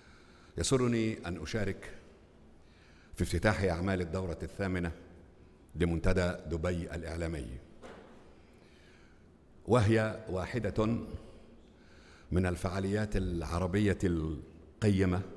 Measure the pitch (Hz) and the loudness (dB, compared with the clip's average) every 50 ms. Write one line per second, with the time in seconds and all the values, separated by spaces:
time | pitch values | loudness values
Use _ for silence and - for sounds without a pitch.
0 | - - - - - - - - - - - - 82 - 135 127 123 120 120 113 | -20 -20 -20 -20 -20 -20 -20 -20 -20 -12 -4 -2 0 2 4 4 4 4 2 2
1 | 113 110 110 - - 85 90 85 - - - 110 101 98 95 - - - - - | 2 0 -2 -4 -6 -6 -6 -6 -6 -4 -2 -2 -2 -2 -2 -6 -8 -14 -14 -16
2 | - - - - - - - - - - - - - - - - - - - - | -18 -20 -20 -20 -20 -20 -20 -20 -20 -20 -20 -20 -20 -20 -20 -20 -20 -20 -20 -20
3 | - - - - 90 87 - 85 - 110 95 - 101 92 82 85 90 98 95 90 | -20 -18 -4 -4 -2 0 0 2 2 2 2 4 2 0 0 0 0 0 0 0
4 | 90 80 82 95 92 87 80 - 85 78 - - 98 95 92 90 87 85 82 - | -2 -2 -2 -4 -4 -4 -6 -6 -8 -10 -6 -4 -2 -2 0 0 -2 -2 -6 -8
5 | - - - - - - - - - - - - - - - 76 85 85 85 80 | -16 -20 -20 -20 -20 -20 -20 -20 -20 -20 -20 -20 -20 -14 -4 0 0 2 2 2
6 | - 95 90 92 90 87 85 - - 76 82 80 78 90 90 85 85 - 69 82 | 4 4 4 4 4 2 0 -2 -6 -6 -6 -2 -2 -2 -2 -2 -4 -6 -8 -8
7 | 82 80 80 85 85 82 82 76 62 57 62 60 - - - - - - - - | -8 -8 -6 -4 -4 -4 -4 -6 -6 -8 -10 -12 -14 -18 -20 -20 -18 -18 -18 -18
8 | - - - - - - - - - - - - - - - - - - - - | -20 -20 -20 -20 -20 -20 -20 -20 -20 -20 -20 -20 -20 -20 -20 -20 -20 -20 -20 -20
9 | - - - - - - - - - - - - - - 107 123 104 104 113 110 | -20 -20 -20 -20 -20 -20 -20 -20 -20 -20 -20 -16 0 4 4 6 6 6 6 4
10 | 110 110 107 - - - 87 92 87 - - 123 104 98 - - 107 110 117 - | 4 2 -2 -6 -8 -6 -4 -4 -4 -2 -4 -2 -2 -2 0 2 2 2 2 0
11 | - - - - - - - - - - - - - - - - - - - - | -2 -6 -10 -12 -14 -14 -20 -20 -20 -20 -20 -20 -20 -20 -20 -20 -20 -20 -20 -20
12 | - - - - - - - 92 92 90 90 85 - 92 87 98 95 98 101 107 | -20 -20 -20 -20 -8 -2 0 2 2 2 0 -2 -4 -4 -4 -2 -2 -2 0 -2
13 | 107 107 - 101 92 92 87 85 80 76 85 87 92 87 90 104 107 101 90 - | -2 0 0 -2 0 0 -2 -4 -4 -2 -2 0 0 2 2 4 4 4 4 2
14 | - 90 85 80 78 78 78 69 - - - - - - - - - 107 101 92 | 2 0 2 2 0 -2 -4 -6 -10 -14 -18 -20 -20 -20 -10 0 2 4 4 6
15 | 95 92 90 90 98 - - | 4 4 2 0 -2 -4 -10